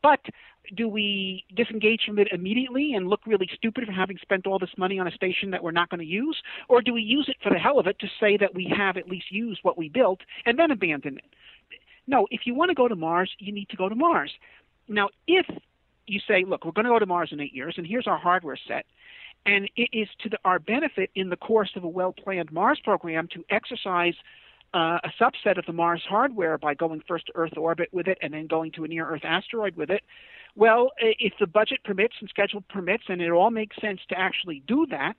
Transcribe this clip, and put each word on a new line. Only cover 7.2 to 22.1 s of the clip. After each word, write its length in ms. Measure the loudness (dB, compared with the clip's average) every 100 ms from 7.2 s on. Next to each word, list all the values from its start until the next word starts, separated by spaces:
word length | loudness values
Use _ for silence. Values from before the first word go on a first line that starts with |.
| 0
it 80 | -2
for 80 | 0
the 80 | 2
hell 200 | 4 4
of 80 | 2
it 120 | 0
to 80 | -6 0
say 180 | 2 4
that 180 | 2
we 180 | 0 -2 0
have 200 | 0 -2
at 120 | -6
least 220 | -10 -8
used 300 | -6 -6 -2
what 160 | -2 -2
we 100 | -4
built 320 | 2 2 2 -8 -6
and 140 | -2 4
then 120 | 4
abandon 480 | 4 0 -2 -4 -10
it? 60 | _ _ -20 -20 _ -20 _ _ 0
No, 200 | 2 2
if 120 | -2
you 100 | -6
wanna 200 | 0 0
go 140 | 4 2
to 80 | 2
Mars, 340 | 0 2 0 -4
you 140 | -10
need 160 | -10 -10
to 80 | -4
go 120 | -4
to 60 |
Mars. 380 | 2 2 2 0 -10 -18 -20 _ _ _
Now, 220 | -2 -2 _ 2
if 200 | 2 2 -8 _ _ _ _ -8
you 140 | -8 2
say, 180 | 2
"Look, 200 | 2 -2
we're 80 | -2
gonna 160 | -2 4
go 100 | 4
to 80 | 4
Mars 240 | 0 -2
in 80 | -6
eight 140 | -10
years, 200 | -8 -10 -8
and 100 | -6
here's 200 | -4 -2
our 120 | -2
hardware 380 | 2 0 0 -12
set," 300 | -8 -8 -8 _ -20 -20 -20 -6 0
and 240 | 2 0 -2
it 120 | -2
is 160 | 0 -4 -6
to 60 | -8
the, 100 | -2
our 140 | 2 2
benefit 520 | 2 -2 0 -2 -4
in 160 | -4 -4
the 60 | -4
course 340 | 0 2 2
of 80 | -4
a 40 | -8
well-planned 640 | -4 -4